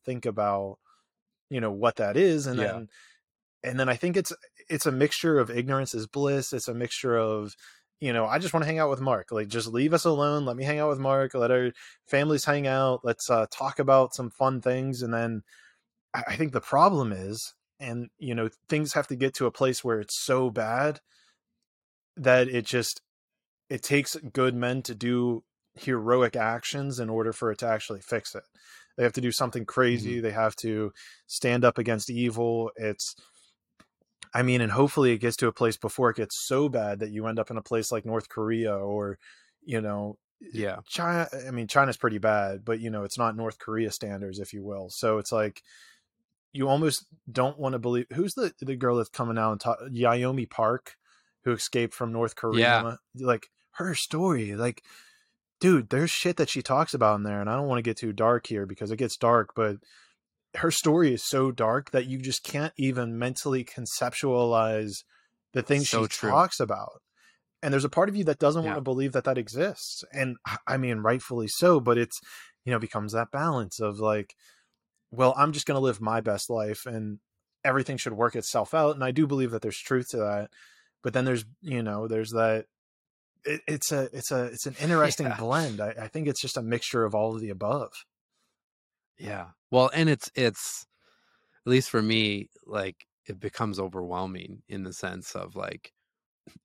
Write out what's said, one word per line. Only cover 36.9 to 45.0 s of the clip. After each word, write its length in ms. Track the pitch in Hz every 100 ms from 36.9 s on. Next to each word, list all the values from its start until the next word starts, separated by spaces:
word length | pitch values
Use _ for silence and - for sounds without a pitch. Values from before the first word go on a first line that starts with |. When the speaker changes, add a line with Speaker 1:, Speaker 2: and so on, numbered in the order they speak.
| 101
Speaker 1:
that 100 | 107
you 160 | 107 110
end 120 | 113
up 120 | 107
in 60 | 113
a 60 |
place 280 | - 113 107
like 140 | 113
North 240 | 110 110 -
Korea 480 | - 110 113 110 98
or, 420 | 101 104 101 98 - - _ _
you 180 | 175 113
know, 380 | 107 104 104 104 _ _
Speaker 2:
Yeah. 400 | 196 113 101 95 -
Speaker 1:
China. 420 | - 170 170 165 135 131
I 40 |
mean, 160 | 123 110
China's 300 | 143 135 -
pretty 220 | 120 104
bad, 460 | 107 104 98 98
but, 160 | 110 113
you 100 | 113
know, 140 | 107
it's 120 | 101 123
not 200 | 113 110
North 220 | 113 -
Korea 320 | - 110 110
standards, 480 | - 107 98 101 95
if 140 | 95
you 100 | 104
will. 260 | 98 98 92
So 280 | -